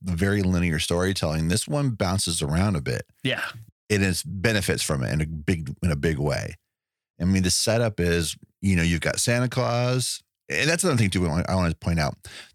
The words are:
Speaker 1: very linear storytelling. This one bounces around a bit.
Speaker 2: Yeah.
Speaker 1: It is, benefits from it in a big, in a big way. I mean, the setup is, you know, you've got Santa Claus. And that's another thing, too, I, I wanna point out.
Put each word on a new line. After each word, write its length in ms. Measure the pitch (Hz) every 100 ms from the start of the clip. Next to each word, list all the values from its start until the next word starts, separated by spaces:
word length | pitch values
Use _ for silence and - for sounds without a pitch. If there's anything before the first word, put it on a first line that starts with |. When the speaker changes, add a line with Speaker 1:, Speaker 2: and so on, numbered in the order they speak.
Speaker 1:
very 400 | 92 85 98 101
linear 360 | 92 90 87 78
storytelling. 720 | - 87 92 95 82 80 80
This 200 | 98 -
one 220 | 147 139
bounces 520 | 107 92 95 - 82
around 340 | 76 82 104 85
a 40 |
bit. 220 | 65 58 - _
Speaker 2:
Yeah. 220 | 131 123 - 113 - - -
Speaker 1:
It 140 | 104
is, 200 | 98 87
benefits 600 | - 98 113 107 - 69
from 200 | - 71
it 80 | 57
in 80 | 78
a 60 | 78
big, 480 | 78 73 87 69 -
in 80 | 90
a 60 | 73
big 220 | 82 73
way. 380 | 73 62 52 - _ _ _ _ _ -
I 40 |
mean, 180 | 87 95
the 80 | 90
setup 500 | - - 113 107 101
is, 360 | 87 85 78 - _ _
you 160 | 101 90
know, 60 |
you've 180 | 85 82
got 180 | 76 -
Santa 280 | - 120 127
Claus. 760 | 131 120 117 123 127 120 - _ _ -
And 200 | 73 143
that's 160 | 170
another 140 | 185 123
thing, 120 | 101
too, 160 | 90 87
I, 160 | 80 -
I 60 |
wanna 200 | 92 87
point 260 | 78 92 82
out. 140 | 71 - - - -